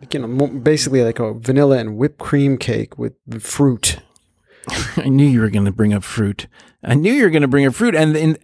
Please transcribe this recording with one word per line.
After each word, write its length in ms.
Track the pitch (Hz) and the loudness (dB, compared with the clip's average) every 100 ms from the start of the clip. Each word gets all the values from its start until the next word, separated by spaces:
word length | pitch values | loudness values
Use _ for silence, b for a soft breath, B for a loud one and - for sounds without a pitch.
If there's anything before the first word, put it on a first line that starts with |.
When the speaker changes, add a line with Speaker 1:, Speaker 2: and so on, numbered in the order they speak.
| 135 | -10
Speaker 1:
you 80 | 147 | -8
know, 60 | 117 | -6
mo-, 180 | 127 143 | -2 -2
basically 540 | 139 127 151 143 131 | 0 0 0 0 0
like 160 | 117 117 | 0 0
a 140 | 110 | -6
vanilla 460 | 110 117 135 143 131 | -6 -2 2 4 2
and 180 | 110 107 | -2 -4
whipped 220 | 147 - | -4 -4
cream 380 | - 143 139 135 | -2 0 2 0
cake 400 | - 110 107 - | -2 -4 -6 -8
with 160 | 117 - - 117 | -10 -10 -14 -12
fruit. 560 | - - 143 120 - - - _ _ _ B B | -8 0 0 0 -4 -6 -12 _ _ _ B B
Speaker 2:
<laughs> 40 | B B B - | B B B -4
I 120 | 139 | 0
knew 180 | 131 143 | 4 4
you 140 | 123 | 4
were 100 | 110 | 2
gonna 220 | 104 101 | 0 0
bring 200 | 101 107 | 0 0
up 100 | 101 | 0
fruit. 420 | - - 101 104 - b b b | -4 -4 -4 -6 -12 b b b
I 100 | - | -2
knew 180 | 131 180 | 0 2
you 100 | 285 | 2
were 80 | 208 | 4
gonna 160 | 160 143 | 4 2
bring 160 | 139 139 | 4 2
up 80 | |
fruit, 200 | - 233 | 2 0
and, 220 | 160 156 151 | 2 2 2
and, 220 | 160 156 | 0 0